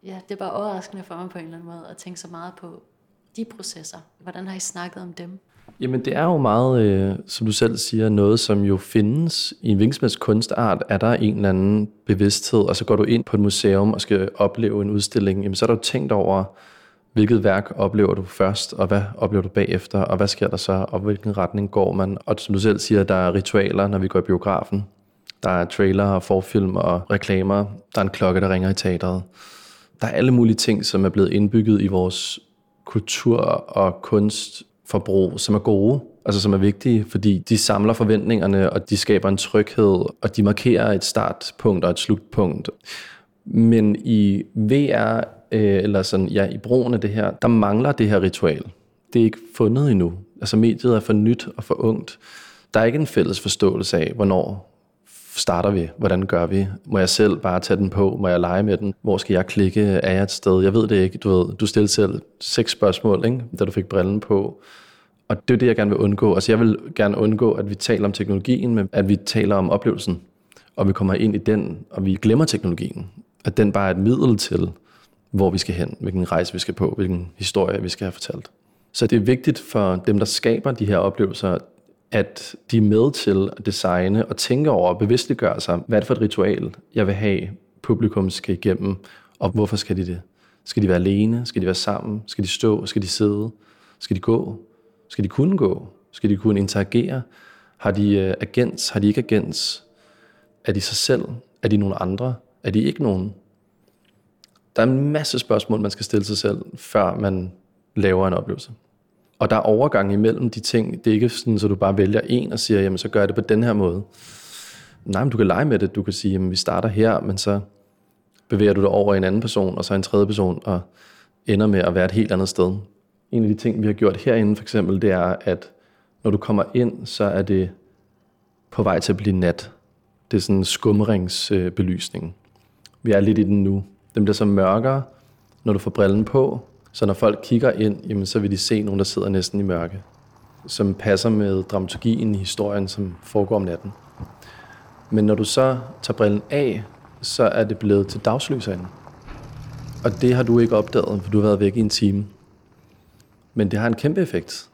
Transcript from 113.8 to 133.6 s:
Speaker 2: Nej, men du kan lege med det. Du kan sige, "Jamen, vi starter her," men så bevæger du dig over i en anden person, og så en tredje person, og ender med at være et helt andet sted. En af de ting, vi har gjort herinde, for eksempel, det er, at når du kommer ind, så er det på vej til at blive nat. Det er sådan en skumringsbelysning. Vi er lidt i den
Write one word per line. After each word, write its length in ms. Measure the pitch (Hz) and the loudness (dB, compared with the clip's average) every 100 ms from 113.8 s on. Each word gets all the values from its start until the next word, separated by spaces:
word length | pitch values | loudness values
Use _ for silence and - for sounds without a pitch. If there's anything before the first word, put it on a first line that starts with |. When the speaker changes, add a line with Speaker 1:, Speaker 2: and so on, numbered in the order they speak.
| 92 90 101 _ - - - - - - - _ | 0 -2 -8 _ -20 -20 -20 -20 -20 -20 -20 _
Speaker 2:
Nej, 200 | - 95 | -4 -2
men 60 | 131 | -2
du 60 | 113 | 2
kan 100 | 101 | 2
lege 180 | 90 | 2
med 140 | 151 110 | 2 0
det. 160 | 92 | 0
Du 80 | - | -4
kan 100 | 98 | -6
sige, 200 | 92 107 | -4 -2
"Jamen, 180 | 95 92 | -2 -2
vi 60 | 92 | -2
starter 320 | - 87 110 | -2 -2 -2
her," 320 | 101 110 98 | 2 2 2
men 180 | - 98 | -2 -4
så 220 | - 101 101 _ _ _ _ _ _ _ _ | -2 -2 -4 _ _ _ _ _ _ _ _
bevæger 240 | 104 104 | 2 4
du 80 | 98 | 4
dig 80 | 98 | 2
over 260 | 101 101 | 2 2
i 20 | 98 | 2
en 80 | |
anden 160 | 92 101 | 2 0
person, 380 | 120 107 95 - | -2 -2 -2 -2
og 60 | |
så 100 | 98 | -2
en 80 | 98 | -2
tredje 240 | 92 104 101 | 0 0 2
person, 360 | 107 92 82 | 0 -2 -2
og 160 | - 90 87 _ _ _ _ _ - | -4 -4 -6 _ _ _ _ _ -2
ender 200 | 101 107 | 2 4
med 140 | 98 | 4
at 140 | 87 | 2
være 100 | 90 | 2
et 60 | 90 | 2
helt 220 | 95 104 | 0 0
andet 160 | 92 95 | 0 -2
sted. 280 | - 90 95 101 _ _ _ _ | 0 0 0 -10 _ _ _ _
En 120 | 123 | -2
af 60 | 107 | 0
de 60 | |
ting, 260 | 107 123 110 | 0 -2 -2
vi 40 | 107 | -2
har 60 | |
gjort 240 | 104 107 87 | 2 0 0
herinde, 400 | - 113 104 104 | 0 2 2 0
for 60 | |
eksempel, 400 | - 110 92 95 | -2 -2 0 0
det 80 | 104 | 2
er, 260 | 92 87 92 | 2 0 -2
at 300 | - 87 - _ _ _ _ _ | -2 -4 -6 _ _ _ _ _
når 60 | 110 | -2
du 60 | 101 | -2
kommer 280 | - 107 - | 0 0 0
ind, 320 | - 120 - 120 | 0 0 -2 -12
så 180 | - | -4
er 180 | 101 95 | -2 0
det 280 | 95 95 92 - _ _ _ _ _ _ _ _ _ | 0 0 0 -6 _ _ _ _ _ _ _ _ _
på 120 | - | -2
vej 180 | 101 87 | 0 0
til 120 | - | 0
at 40 | 92 | -2
blive 200 | 104 92 | 0 0
nat. 340 | 90 85 - _ _ _ _ _ _ | 0 -2 -8 _ _ _ _ _ _
Det 60 | 107 | -4
er 40 | |
sådan 160 | - 98 | 0 0
en 80 | |
skumringsbelysning. 1700 | 92 - 113 104 107 104 90 - - 101 90 87 92 90 - - 82 92 _ _ _ _ _ _ | 0 -2 0 2 2 0 -2 -6 -2 -2 -2 -2 -4 -4 -8 -10 -12 -14 _ _ _ _ _ _
Vi 100 | 113 | 0
er 80 | 101 | 2
lidt 180 | 101 107 | 4 2
i 40 | |
den 220 | 98 101 | 2 2